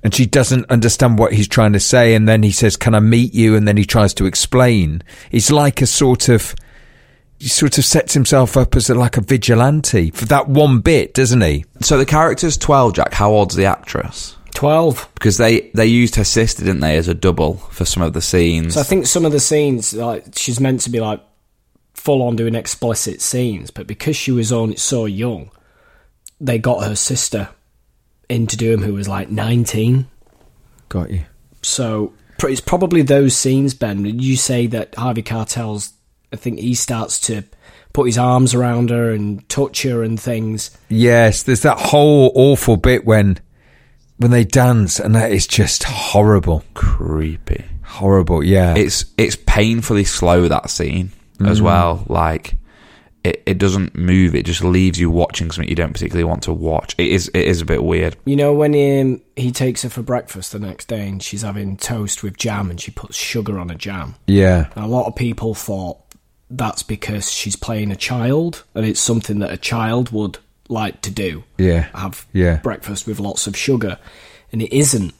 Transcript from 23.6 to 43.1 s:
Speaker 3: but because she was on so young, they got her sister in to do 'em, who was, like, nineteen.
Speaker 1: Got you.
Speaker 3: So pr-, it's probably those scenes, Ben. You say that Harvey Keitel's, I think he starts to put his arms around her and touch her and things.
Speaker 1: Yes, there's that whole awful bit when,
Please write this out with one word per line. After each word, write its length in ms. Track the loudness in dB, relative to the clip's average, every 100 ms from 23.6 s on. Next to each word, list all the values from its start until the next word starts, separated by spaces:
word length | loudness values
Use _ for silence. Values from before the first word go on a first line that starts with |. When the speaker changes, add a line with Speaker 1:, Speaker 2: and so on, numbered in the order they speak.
| -10
Speaker 3:
but 160 | -16 -14
because 300 | -8 -4 -4
she 160 | -2
was 200 | -2 0
on 240 | -2 -2 -4
so 280 | -4 -2 -4
young, 460 | -6 -6 -8 -14 _ _ _ _ _ _ _ -20 _
they 160 | -4 -2
got 260 | -2 -2
her 120 | -4 -4
sister 540 | -4 -4 -4 -6 -8 _ _ _ _ _ _ _ _
in 180 | -4 -4
to 100 | -2
do 160 | 0
'em, 80 | 0
who 140 | -2 -4
was, 120 | -6
like, 220 | -6 -6
nineteen. 760 | -6 0 0 0 0 2 0 -2 _ _ _ _ _ _ _ _
Speaker 1:
Got 220 | -6 -4
you. 100 | -6 -8 _ _ _
Speaker 3:
So 520 | -8 -6 -4 -4 -6 _ _ _
pr-, 100 | -4
it's 120 | -4
probably 420 | -2 0 2 2
those 320 | 4 4 4 2
scenes, 400 | 0 0 0 -2
Ben. 300 | -4 -4 -4 -2
You 160 | -2 -2
say 280 | -2 -2 -2
that 280 | -4 -8 -6
Harvey 260 | -4 -4
Keitel's, 720 | -6 -6 -6 -8 -8 -8 -10 _ _ _ _
I 20 | -10
think 220 | -10 -6
he 140 | -4
starts 460 | -4 -4 -6 -6 -6
to 220 | -6 -6 -10 _ -20 -20 _
put 120 | -2 0
his 100 | 2
arms 380 | 2 4 2 2
around 340 | 0 0 0
her 220 | 0 -2
and 360 | -2 -4 -8 _
touch 340 | -4 -4 -4
her 180 | -4 -2
and 180 | -4 -4
things. 520 | -4 -4 -4 -6 -10 _ _
Speaker 1:
Yes, 540 | 2 4 6 4 2
there's 180 | 0 2
that 160 | 2 0
whole 540 | 2 4 6 6 6 6
awful 400 | 4 4 2 2
bit 280 | 4 2
when, 340 | 4